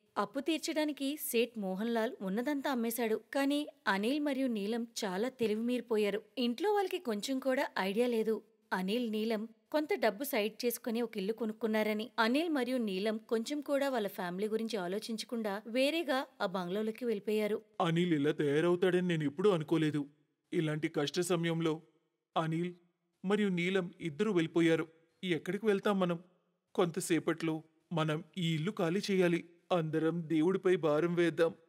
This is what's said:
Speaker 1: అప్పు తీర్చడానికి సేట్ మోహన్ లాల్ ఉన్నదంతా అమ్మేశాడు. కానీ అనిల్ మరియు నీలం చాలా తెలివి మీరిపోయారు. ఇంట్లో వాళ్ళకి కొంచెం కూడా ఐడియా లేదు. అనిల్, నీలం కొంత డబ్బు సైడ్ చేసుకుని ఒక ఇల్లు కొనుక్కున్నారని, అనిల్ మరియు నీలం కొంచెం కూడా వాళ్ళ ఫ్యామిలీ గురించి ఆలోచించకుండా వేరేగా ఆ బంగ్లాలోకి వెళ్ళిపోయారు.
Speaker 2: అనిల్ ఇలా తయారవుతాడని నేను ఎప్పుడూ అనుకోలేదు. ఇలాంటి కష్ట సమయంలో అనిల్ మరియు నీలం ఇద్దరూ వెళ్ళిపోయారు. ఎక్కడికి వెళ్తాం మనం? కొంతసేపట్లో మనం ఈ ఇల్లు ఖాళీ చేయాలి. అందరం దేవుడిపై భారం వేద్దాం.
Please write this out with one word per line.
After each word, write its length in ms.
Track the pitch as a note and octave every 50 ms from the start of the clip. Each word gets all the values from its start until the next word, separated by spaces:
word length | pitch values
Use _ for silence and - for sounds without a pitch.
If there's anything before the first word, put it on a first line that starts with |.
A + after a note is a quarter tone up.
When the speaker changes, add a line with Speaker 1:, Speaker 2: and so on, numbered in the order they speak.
| - _ _ -
Speaker 1:
అప్పు 220 | - - - C#4
తీర్చడానికి 800 | C#4 - D#4+ D#4 - - D#4 D#4 D4+ D4+ D4 D4 C#4 C4+ D4 D4+
సేట్ 420 | - - - A#3 A#3 A#3 - A3+
మోహన్ 340 | G3 F#3 F#3+ F#3 A3 A#3 A#3
లాల్ 180 | A#3 A3 B3 F#4 -
ఉన్నదంతా 500 | G#3 F#3+ F#3 A3 B3 C#4+ D4+ C#4 C4 D#4
అమ్మేశాడు. 500 | C#4 A#3+ A3+ A#3 A3+ B3+ A#3+ A3 G#3+ A3 - _ -
కానీ 340 | C#4+ C#4 C#4 C#4+ D4 D4 C#4+ - _ _ -
అనిల్ 320 | G3 G3 G3+ A3+ C#4 D#4
మరియు 280 | D4 D4 C4+ C4 C4+ C4
నీలం 400 | A#3 G#3 G3 G#3 A3+ A#3 A#3 A#3 _ - -
చాలా 240 | G3 F3+ F#3 A3 B3+
తెలివి 320 | C4 - A#3 G#3 G#3 G#3+
మీరిపోయారు. 600 | A3+ A#3+ B3 B3 - - A#3 G#3+ G#3+ G3+ F#3+ G#3 - _ _ -
ఇంట్లో 360 | B3 A#3+ B3 A3+ E4 G#4 G#4+
వాళ్ళకి 240 | G4+ G4 F#4 F#4 F4
కొంచెం 420 | - B3 G#3+ G#3 G3+ - C4+ C4
కూడా 280 | C4 C4+ B3+ C4 D4 - - -
ఐడియా 280 | F#3 F#3+ G3+ A3 A#3+ B3
లేదు. 340 | A#3+ A3 A3 A3+ A3 - - _ _ _ _ _ A3
అనిల్, 380 | F#3+ F#3 F#3+ G#3 B3 B3 A3+
నీలం 360 | G#3+ G#3+ G#3+ A3+ A#3 G#3 G#3+ A3+ - _ _ _
కొంత 160 | - D4+ D#4 D4 G#4
డబ్బు 300 | C#4 B3 A3 G3 G3 C#4+
సైడ్ 420 | C#4 - A3+ G#3 A3 A3 - -
చేసుకుని 360 | A#3+ A#3 - - B3 A3 A#3
ఒక 160 | A#3+ A3+ - G#3+
ఇల్లు 160 | F#3+ G3 A3
కొనుక్కున్నారని, 760 | - A#3+ A3 G#3+ - - A3 A3 A3 G#3+ G#3 G#3+ G#3+ A3 B3 - -
అనిల్ 300 | A3+ A3 B3 C#4+ E4 F4+
మరియు 280 | D#4 C#4+ B3 A#3 B3+ C4
నీలం 400 | A#3 G#3+ F#3+ F#3 G3 A3 G#3+ A3+
కొంచెం 440 | A3 - A#3 A3+ A3+ - D4 D4
కూడా 280 | C#4 - C#4+ C#4 C4+ C#4
వాళ్ళ 180 | C4 A#3+ G#3 F#3+
ఫ్యామిలీ 400 | - - F#3+ F3 F3 F#3 G#3 A3
గురించి 300 | G#3+ A3 A3+ A3 G#3+ G#3
ఆలోచించకుండా 840 | F3+ F3 F#3 G#3+ A3 - A3+ G#3+ - - B3+ A#3 A3 G#3 G3 G#3 G#3+ A#3+
వేరేగా 580 | G#3+ B3+ C4+ C#4+ D4+ E4 E4 B3+ C#4 C4 C#4+ - _ -
ఆ 40 | G3+
బంగ్లాలోకి 600 | G3+ F3 G3 F3+ F3 F#3 G#3 A3 A3 A3 - B3
వెళ్ళిపోయారు. 560 | A#3+ A3 G3+ F#3+ - G#3+ G#3+ G#3+ G3+ G#3 - - _ _ -
Speaker 2:
అనిల్ 320 | F#3+ E3 E3 E3+ F3+ F3+ D#3+
ఇలా 180 | D3 C#3 D3+
తయారవుతాడని 680 | C#3+ D3+ D#3 C#3+ C#3 D3+ E3 F3 F3 F3 F#3 F#3 F3 F3+
నేను 220 | F3+ F3+ E3+ D#3+ D3+
ఎప్పుడూ 260 | C#3+ C#3 - F#3 G#3
అనుకోలేదు. 580 | F#3+ E3 D3+ - E3+ D#3+ D#3 D#3 D3 D3+ C#3+ C#3 - _ _ _ _ _ _ _ -
ఇలాంటి 340 | F3 D#3+ D#3 D3+ D#3 D#3 D#3+
కష్ట 320 | - D#3+ D3 C#3 - F3+
సమయంలో 640 | F3 F3 F#3 E3 E3 E3+ E3 E3 E3 D#3+ D#3 D#3+ - _ _ _ _ _ _ _ _ _ _ E3+
అనిల్ 360 | E3 D#3+ D#3+ D#3+ F3 F3+ F3 - _ _ _ _ _ _ _ _ -
మరియు 240 | F#3 G3+ G#3+ G#3+ G3+
నీలం 420 | F3+ E3+ E3+ F3+ F#3+ G3 F3+ F3+ - -
ఇద్దరూ 300 | - E3 D3 C#3+ G#3 A3
వెళ్ళిపోయారు. 560 | G3+ F3 E3 D#3+ - E3+ E3+ E3 E3 D#3 E3 - - _ _ _ _ _ -
ఎక్కడికి 420 | F#3 E3+ D3+ D#3 - F3+ G3+ A3
వెళ్తాం 340 | A3 G3+ G3 - A3 G#3 F#3+
మనం? 200 | F#3 F3 F3 E3 - - _ _ _ _ _ _ _ _ -
కొంతసేపట్లో 880 | - F#3+ F3 E3+ F#3+ E3+ - F3 D#3 C#3 - E3 D#3+ - D#3+ D#3+ D#3+ D#3 _ _ _ _ _ F3+
మనం 300 | D#3+ D#3 D#3 D3+ D#3+ - - _ F#3+
ఈ 180 | F3 E3 E3
ఇల్లు 160 | D#3 D3+ F#3+
ఖాళీ 300 | G#3+ - F#3+ E3 E3 G#3 G3 -
చేయాలి. 340 | G3 F#3 F3+ F3 F3 E3+ - - - _ _ _
అందరం 520 | F#3 F3 D#3+ D#3+ D3+ D#3+ D#3 D#3+ E3 F3 E3 D3
దేవుడిపై 480 | E3 D#3 D#3 F3+ F#3+ F#3+ - F#3 F#3
భారం 400 | F3+ D3+ D#3+ D3 D3+ D#3+ F3 F3
వేద్దాం. 380 | E3+ F3 E3+ D#3+ E3 E3 E3 - - _